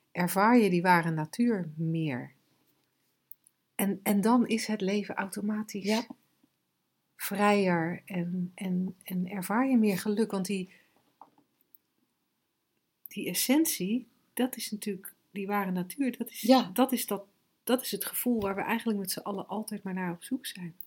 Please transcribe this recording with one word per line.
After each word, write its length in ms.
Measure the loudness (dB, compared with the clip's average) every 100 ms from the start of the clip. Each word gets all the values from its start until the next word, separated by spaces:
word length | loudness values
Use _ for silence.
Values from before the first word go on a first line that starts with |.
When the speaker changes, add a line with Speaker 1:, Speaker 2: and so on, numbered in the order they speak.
| _
Speaker 1:
ervaar 460 | -2 0 4 6 8
je 120 | 6
die 120 | 4
ware 300 | 6 6 4
natuur 580 | -2 -4 -2 0 0 -4 -4
meer. 560 | -2 -2 -2 -4 -8 _ _ _ _ _ _ _ _ _ _ -20 _ _ _ -2
En, 240 | -2 0
en 180 | 2 2
dan 260 | 4 4 4
is 200 | 0 -2
het 140 | -2
leven 340 | 0 -2 -4 -6
automatisch 680 | -6 -4 -4 -4 -6 -6 0
Speaker 2:
Ja. 200 | 0 -2 -14 _ _ _ _ _ _ _ _ _ -12
Speaker 1:
vrijer 840 | -6 2 4 6 4 2 0 -4 -8
en, 460 | -6 -4 -4 -6 -6
en, 400 | -4 -2 -2 -6
en 240 | -8 -4 -4
ervaar 420 | -6 -2 0 4
je 80 | 4
meer 200 | 4 2
geluk. 340 | 0 0 0
Want 140 | 0 -2
die, 240 | -4 -4 -12 _ _ _ _ -20 _ _ _ _ _ _ _ _ _ _ _ _ _ _ _ _ _ -16
die 220 | -10 -6
essentie, 800 | -2 2 4 2 0 -2 -2 -4 _ _
dat 220 | -2 -2 -2
is 160 | -10
natuurlijk 420 | -8 -6 -8 -10 _ _
die 160 | -10 -2
ware 240 | -2 0
natuur. 460 | -2 -4 -4 -4 -4
Dat 120 | -10
is, 120 | -4
Speaker 2:
Ja. 280 | 6 6 6
Speaker 1:
dat 180 | 0 2
is 140 | 2 -2
dat, 160 | -6 -6 _ _ _
dat 180 | -2 -2
is 100 | -2
het 140 | -6 -6
gevoel 340 | -4 -2 0
waar 140 | 0 -2
we 60 |
eigenlijk 380 | -2 -2 -2 -2
met 120 | -4
z'n 80 | -6
allen 280 | -6 -6 -6
altijd 360 | -8 -6 -10
maar 100 | -8
naar 180 | -4 -4
op 120 | -6
zoek 220 | -6 -8 -8
zijn. 300 | -12 -12 -14